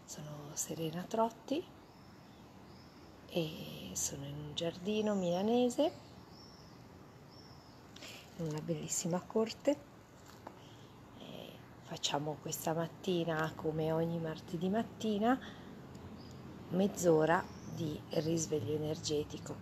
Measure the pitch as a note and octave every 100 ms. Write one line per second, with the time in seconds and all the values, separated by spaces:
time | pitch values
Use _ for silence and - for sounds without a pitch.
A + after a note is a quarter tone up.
0 | - - D3+ D3 C#3+ D#3 - D#3 D#3+ E3
1 | F#3+ A3 A3+ - - D4 - - - -
2 | - - - - - - - - - -
3 | - - - F3+ D#3 F#3+ D3+ - - -
4 | - D3 C#3 D3 D3+ C#3+ E3+ E3 F#3 G#3+
5 | G#3+ G3+ F3+ F3 G#3 A#3+ B3 B3 D#4 -
6 | - - - - - - - - - -
7 | - - - - - - - - - -
8 | - - - - E3 D3+ D#3+ D#3 D3+ -
9 | F3 F3+ - A3 A3 - - D4 - -
10 | - - - - - - - - - -
11 | - - - - - - - - - E3
12 | - C#3+ D3+ D3 D#3 D#3 - D#3+ E3 -
13 | - F3 E3 D#3 D#3+ - D#3+ D#3 D#3 D#3+
14 | E3 E3 D#3+ D#3 - E3+ F#3 G#3+ A3+ -
15 | A3 G#3 A3+ C4 - - - - - -
16 | - - - - - - - F3 G3+ -
17 | F3+ D#3 D#3 F3 - - - - D#3+ D#3
18 | - E3+ D#3 E3 D#3 D3+ D3 D3+ D3+ D#3
19 | - D3 D3+ - - D3